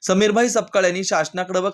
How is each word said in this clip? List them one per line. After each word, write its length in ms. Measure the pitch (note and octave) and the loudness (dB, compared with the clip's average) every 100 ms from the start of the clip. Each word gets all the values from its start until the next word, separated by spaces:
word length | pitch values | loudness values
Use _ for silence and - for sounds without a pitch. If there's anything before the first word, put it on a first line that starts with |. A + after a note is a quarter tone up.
समीरभाई 460 | - F#3 G#3 G3+ A#3+ | -2 2 2 2 2
सपकाळ 360 | A#3 - G3+ F#3 | 0 -2 0 0
यांनी 200 | F3+ F#3+ | 0 -2
शासनाकडे 540 | F3+ D3+ - F3+ F#3+ | -2 -2 -6 -4 -2
व 100 | F#3+ | -2